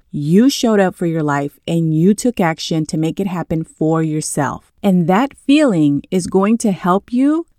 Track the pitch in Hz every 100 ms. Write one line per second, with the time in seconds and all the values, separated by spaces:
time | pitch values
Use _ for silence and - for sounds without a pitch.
0 | _ 151 147 190 262 - 233 208 185 -
1 | 175 160 151 143 143 - - 170 160 156
2 | 180 208 247 226 170 160 - 165 156 156
3 | 160 160 196 175 - 160 165 - 156 160
4 | 160 156 - 160 127 - _ _ 202 180
5 | 165 190 277 - - 294 285 175 147 143
6 | - 185 170 190 196 226 220 175 180 196
7 | - 247 277 311 -